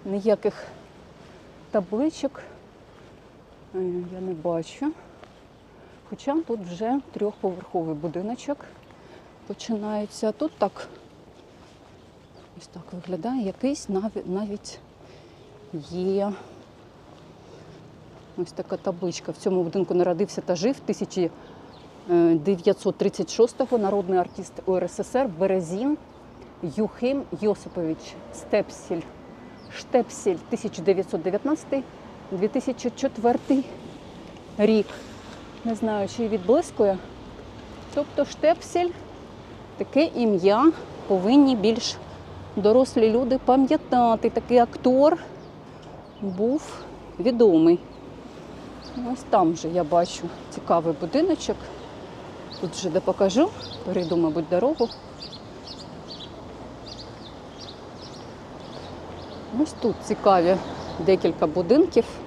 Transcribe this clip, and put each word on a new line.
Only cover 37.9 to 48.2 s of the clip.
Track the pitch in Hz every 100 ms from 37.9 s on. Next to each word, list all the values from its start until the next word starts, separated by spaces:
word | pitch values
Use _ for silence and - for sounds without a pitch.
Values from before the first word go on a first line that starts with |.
Тобто | - 294 -
Штепсель, | 285 - 302 339 - 349 349 - - - - - - - - -
таке | 196 269
ім'я | 320 - 226 196 190 214 302 - - - -
повинні | 190 190 277 269 240
більш | 202 226 - - - - - - - -
дорослі | 202 240 262 247 220
люди | 226 254 262
пам'ятати. | - 262 262 302 - 247 233 220 233
Такий | 240 - 247
актор | 240 - 254 262 294 330 - - - - - - - - - -
був | 196 180 226 294 - - - - - -
відомий. | 196 240 226 160 165 175 - - - -